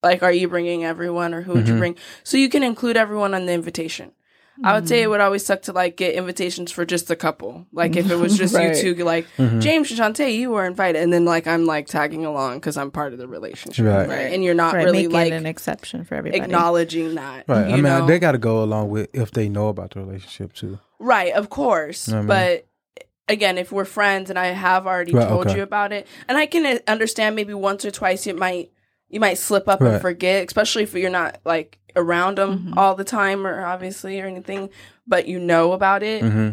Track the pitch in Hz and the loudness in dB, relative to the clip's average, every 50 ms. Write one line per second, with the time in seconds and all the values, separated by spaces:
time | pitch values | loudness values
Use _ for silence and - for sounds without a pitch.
0 | - 175 180 180 180 180 175 175 185 175 175 175 175 175 175 170 165 165 165 165 | 4 4 2 4 4 2 4 4 0 0 -2 -2 -2 -2 -4 -2 -4 -4 -4 -4
1 | 170 175 170 170 175 170 170 165 175 190 175 143 107 110 117 113 180 175 175 - | -6 -4 -4 -2 -4 -4 -4 -6 -8 -8 -8 -4 0 0 2 2 0 0 -2 -8
2 | - - - - _ - - 262 269 262 262 294 277 247 226 - - 240 233 226 | -14 -20 -20 -18 _ -2 2 2 2 2 2 2 0 0 -2 -2 -2 0 2 2
3 | 220 208 208 208 202 196 196 190 185 180 175 170 165 170 170 - 160 165 - - | 2 0 0 -2 0 0 0 -2 -2 -2 -2 -2 -2 -6 -8 -8 -8 -8 -8 -12
4 | - - _ _ _ _ _ _ _ _ _ - 262 190 202 220 170 165 240 233 | -14 -16 _ _ _ _ _ _ _ _ _ -2 0 2 2 2 2 2 2 2
5 | 226 214 214 208 202 196 196 202 202 - 196 190 - - 185 185 180 180 175 - | 2 2 2 4 4 4 2 0 0 -2 -2 -2 -2 -6 -2 0 0 0 0 -2
6 | 190 180 - 185 185 180 180 - 190 180 175 - 175 170 - - 175 165 185 170 | -2 0 0 -2 -4 -4 -4 -4 -4 -4 -4 -6 -8 -10 -4 -4 -2 0 0 -2
7 | 170 - 170 165 - 160 151 _ - 101 - 170 180 _ - 160 170 165 165 175 | 0 -2 -4 0 0 -2 -2 _ -10 -12 -12 -14 -20 _ -2 0 0 2 2 0
8 | 180 196 175 175 175 170 208 196 185 180 220 - 170 165 160 147 151 185 175 170 | 2 2 2 2 4 4 4 4 4 4 4 4 4 4 2 2 2 2 0 0
9 | 175 170 165 170 165 - - - 131 120 113 113 110 294 320 320 294 285 233 226 | 0 0 0 0 -2 -6 -2 0 2 2 4 2 2 4 4 4 2 0 0 0
10 | 233 214 214 - 294 262 220 220 247 254 226 208 190 180 180 196 190 180 165 156 | 0 0 0 0 0 0 0 0 -2 -2 0 0 -2 -2 -2 0 0 0 2 2
11 | 175 170 175 175 170 170 170 165 165 165 165 165 165 165 156 151 143 - - 160 | 2 2 4 4 4 4 2 0 0 0 0 2 2 2 0 -2 -4 -4 -2 -2
12 | 147 151 165 160 160 156 151 139 135 131 123 143 - 156 147 147 139 139 139 - | -2 -2 -4 -6 -6 -6 -4 -4 -4 -4 -4 -4 -6 -6 -4 -4 -8 -6 -6 -8
13 | 147 143 120 123 123 127 120 82 101 - - - - 120 113 123 113 107 101 98 | -8 -8 -8 -12 -14 -14 -12 -12 -12 -12 -14 -14 -14 -8 -2 2 4 4 4 4
14 | 95 - - - - 131 180 185 185 180 175 170 170 165 165 175 160 180 180 190 | 2 0 -2 -4 -4 -4 -2 0 2 2 2 2 2 2 2 4 4 4 4 4
15 | 190 170 170 170 165 165 165 160 160 160 165 - - - 151 - - - - - | 2 2 2 2 2 2 0 -2 -6 -6 -8 -6 -6 -8 -8 -8 -10 -12 -10 -10
16 | 170 - - 143 - 160 190 190 - 147 180 170 170 170 175 170 170 165 160 165 | -10 -8 -8 -6 -6 -2 -2 -2 -2 0 0 2 2 4 2 2 0 0 -2 -4
17 | 165 160 160 160 135 139 131 - - - 131 107 101 - 127 135 147 139 135 135 | -4 -4 -4 -6 -8 -10 -14 -12 -4 0 2 2 2 2 4 4 4 4 4 4
18 | 131 135 165 175 170 165 135 127 110 113 113 113 110 107 107 107 107 104 104 107 | 4 4 4 4 4 2 2 2 2 2 2 2 2 2 0 0 -2 -2 -2 -4
19 | 101 - - 135 117 - - 120 107 104 101 101 104 107 101 95 92 92 - 98 | -4 -4 -4 -4 -4 -2 0 -2 -2 0 0 0 0 0 -2 -4 -8 -10 -10 -12
20 | 98 95 95 95 95 - - - 101 92 _ - - 98 98 101 _ _ _ _ | -10 -10 -12 -14 -14 -16 -12 -12 -12 -12 _ -12 -10 -10 -10 -12 _ _ _ _
21 | 214 247 247 208 180 175 - 202 208 208 - 269 285 247 208 165 156 147 - - | -2 0 0 0 0 0 -2 -2 -4 -4 -6 -4 -2 0 0 0 -2 -6 -10 -10
22 | - - 110 107 104 208 202 190 185 180 175 165 - _ _ _ _ _ _ - | -6 -4 -4 -2 0 2 2 2 2 2 0 -2 -4 _ _ _ _ _ _ -20
23 | - _ _ _ _ - 214 214 208 190 185 180 180 - 196 196 190 190 - 220 | -20 _ _ _ _ -4 -2 0 2 0 0 0 -4 -4 -4 -4 -4 -4 -2 0
24 | 208 202 196 190 190 190 185 180 180 180 180 190 190 180 185 185 190 190 185 180 | 2 2 2 0 -4 -4 -4 -2 -2 -2 -4 -2 0 2 2 2 2 0 -2 -2
25 | 180 - - 120 117 98 107 107 - 101 95 98 98 98 - 208 208 101 - - | 0 2 4 4 4 4 2 2 2 2 0 0 -2 -2 -2 -2 -2 -2 -4 -8
26 | - - - - - - 254 294 302 302 330 339 311 277 254 - - - 214 220 | -10 -12 -20 -18 -4 0 2 2 2 2 2 0 2 2 0 0 0 -2 0 0
27 | 220 220 - - 220 214 220 220 208 202 208 202 190 196 196 196 - 208 196 - | 0 -2 0 0 0 0 0 -2 -4 -6 -6 -2 -2 -2 -2 -2 -6 -8 -8 -2
28 | 214 185 185 190 - 214 185 165 185 185 180 180 170 - _ _ _ _ _ _ | 0 0 0 0 -2 -6 -4 -2 -2 -2 -2 -4 -8 -10 _ _ _ _ _ _
29 | _ _ - 208 220 202 185 185 - - 208 196 196 - 196 190 - 226 214 - | _ _ -2 0 2 2 2 0 -2 0 0 0 2 2 4 6 6 4 4 4
30 | - 180 175 175 185 185 185 196 180 - - - 214 - - 233 208 214 - 180 | 0 -2 -2 0 2 2 2 2 0 0 0 0 0 2 2 0 -2 -2 -2 -2
31 | 180 185 180 180 165 143 - - _ 160 165 165 156 _ - _ _ _ _ 185 | -2 0 0 0 -2 -2 -6 -6 _ -2 -2 -2 -2 _ -16 _ _ _ _ 0
32 | 175 165 175 175 180 190 202 196 196 196 196 190 180 180 - - 196 196 190 190 | 2 2 2 2 2 0 2 0 0 0 0 -4 -4 -2 2 4 4 4 4 0
33 | 196 196 - 220 202 190 196 196 196 190 170 - 190 175 180 185 185 185 196 - | -4 -4 0 0 0 0 0 -2 -2 -4 -4 -4 -4 -4 -6 -6 -6 -10 -10 -10
34 | - 190 196 196 190 190 185 185 180 - 196 196 196 196 196 - - - _ _ | -10 -8 -8 -8 -8 -8 -10 -10 -10 -8 -8 -8 -8 -10 -12 -18 -20 -20 _ _
35 | _ 240 208 180 - - 147 180 180 170 170 165 165 170 180 185 196 190 196 196 | _ 0 0 0 2 0 -6 -4 0 2 4 4 4 4 2 2 2 2 2 2
36 | 208 214 220 220 113 113 107 107 110 107 | 0 -2 -2 0 0 2 2 2 0 0